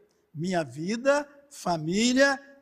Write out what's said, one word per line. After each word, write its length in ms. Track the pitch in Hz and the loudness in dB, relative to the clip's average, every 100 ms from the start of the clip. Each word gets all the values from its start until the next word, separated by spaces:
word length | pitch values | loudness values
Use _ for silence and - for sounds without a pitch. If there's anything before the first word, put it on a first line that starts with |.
| _ _ _ | _ _ _
minha 300 | 147 175 180 | -8 -2 -2
vida, 640 | 143 131 170 233 269 285 285 - _ | -2 -6 -6 -2 0 0 -2 -14 _
família 880 | - 185 170 156 196 240 254 277 269 - - | -10 -4 -2 -2 0 2 4 4 2 -6 -20